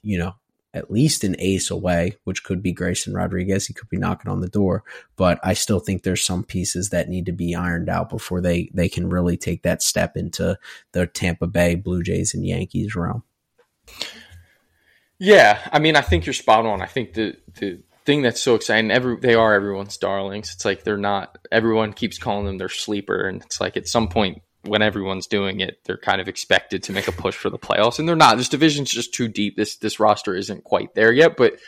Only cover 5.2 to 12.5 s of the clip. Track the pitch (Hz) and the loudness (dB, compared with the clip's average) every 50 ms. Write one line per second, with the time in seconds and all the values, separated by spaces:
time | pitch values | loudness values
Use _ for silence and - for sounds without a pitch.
5.2 | 95 87 82 - - 92 87 - - - 104 87 - - 95 85 - 95 90 - | 2 2 2 2 0 -2 -2 -2 0 0 0 -2 0 -2 -4 -2 -2 -2 -2 -2
6.2 | - - 92 90 - - - 92 87 - - 87 90 98 - 87 80 90 90 90 | -2 -2 -2 -4 -4 -4 -6 -4 -4 -4 -4 -4 -4 -2 -2 -2 -2 -2 -4 -6
7.2 | 82 90 85 90 87 85 85 85 90 87 85 85 87 - 90 87 85 - - 90 | -4 -6 -4 -4 -4 -4 -2 -2 -2 -2 -2 -2 -2 -2 -2 -4 -4 -4 -8 -10
8.2 | - - 92 90 90 87 85 87 82 - - 92 85 - - - 87 90 90 90 | -8 -6 -4 -2 0 0 0 0 -2 -4 -2 -2 -2 0 -2 -2 -4 -2 0 0
9.2 | 87 87 87 - - 92 87 - - 87 82 - - - - - - - - - | 0 0 0 -2 -4 -4 -6 -2 -2 -2 -2 0 -2 -2 0 0 -2 -2 -2 -8
10.2 | 87 85 - - 90 87 92 - - - - - _ _ - 90 87 82 - - | -8 -8 -6 -4 -2 -2 -2 -4 -8 -20 -20 -20 _ _ -2 -2 -2 -2 -2 -4
11.2 | 101 90 82 - 87 87 92 87 87 87 85 87 101 90 90 87 85 92 92 92 | -2 -2 -2 -2 -4 -2 0 2 2 2 2 -2 -2 -4 -4 -4 -2 -2 -2 -2
12.2 | 90 - - - 92 92 | -2 -2 -4 -4 -4 -4